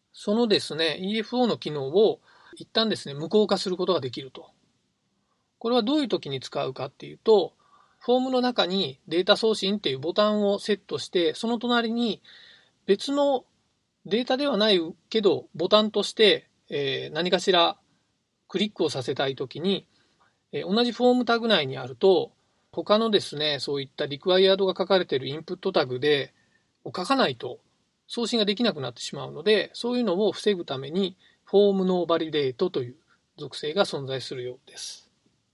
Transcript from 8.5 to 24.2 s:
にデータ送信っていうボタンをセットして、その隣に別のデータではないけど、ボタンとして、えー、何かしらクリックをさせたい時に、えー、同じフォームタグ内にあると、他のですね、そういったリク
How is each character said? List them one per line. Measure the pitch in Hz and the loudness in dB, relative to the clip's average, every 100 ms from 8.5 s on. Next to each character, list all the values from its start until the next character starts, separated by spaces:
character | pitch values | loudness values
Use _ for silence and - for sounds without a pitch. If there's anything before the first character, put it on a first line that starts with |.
| 240 175 | 0 0
に | 190 147 131 - | 0 -4 -8 -4
デ | 165 | 0
ー | 185 | 2
タ | - | 2
送 | 220 | 2
信 | 214 190 208 | 0 -2 -2
っ | |
て | 151 | -2
い | |
う | 131 | -4
ボ | 156 | -2
タ | 190 214 | 0 2
ン | 208 | 2
を | 202 202 | 0 0
セ | - | -2
ッ | 208 | -4
ト | - 151 | -4 -8
し | - | -2
て、 | 185 160 - | 0 0 0
そ | 226 | -4
の | 233 | -2
隣 | 240 240 233 | 0 0 0
に | 233 233 170 _ - - - _ _ - | -2 -2 -4 _ -20 -20 -20 _ _ 0
別 | 202 - | 0 0
の | 285 285 254 - _ _ _ _ _ - | 2 2 0 -4 _ _ _ _ _ -4
デ | 214 | -2
ー | 254 | 0
タ | 254 | -2
で | 285 | 0
は | 208 | 2
な | 214 | 4
い | 185 165 - - | 2 0 -10 -4
け | 220 | 2
ど、 | 202 131 - | 2 2 -2
ボ | 156 180 | -6 4
タ | 214 | 4
ン | 214 | 4
と | 208 | 0
し | 196 | -2
て、 | - 208 139 - _ - | 4 4 4 -2 _ -8
え | 143 139 131 135 | -4 -2 -4 -6
ー、 | |
何 | 151 180 | -4 0
か | 185 | 0
し | 202 | 4
ら | 180 170 - _ _ _ _ _ _ - | 4 2 0 _ _ _ _ _ _ -6
ク | 185 | -4
リ | 208 | -2
ッ | |
ク | - | -2
を | 156 | -4
さ | 139 | -2
せ | 139 | -4
た | 139 139 | -2 -4
い | 135 | -4
時 | 135 143 | -8 -4
に、 | 185 185 - _ _ _ _ _ _ | -2 -2 -6 _ _ _ _ _ _
え | 143 | -8
ー、 | 170 | -2
同 | 214 | 0
じ | 240 | 0
フ | 220 | 2
ォ | 247 | 2
ー | 247 | 4
ム | 240 | 2
タ | 233 | 0
グ | 226 | 2
内 | 185 135 | 2 0
に | 135 | -6
あ | 127 | -10
る | 131 | 2
と、 | 196 170 - _ _ _ _ | 4 4 2 _ _ _ _
他 | - 160 214 | -6 0 2
の | 226 | 2
で | 196 | 0
す | - 147 | -2 -4
ね、 | 151 139 | -4 -4
そ | - 143 | -4 -6
う | |
い | 135 | -6
っ | |
た | - 147 | -6 -6
リ | |
ク | 143 | -4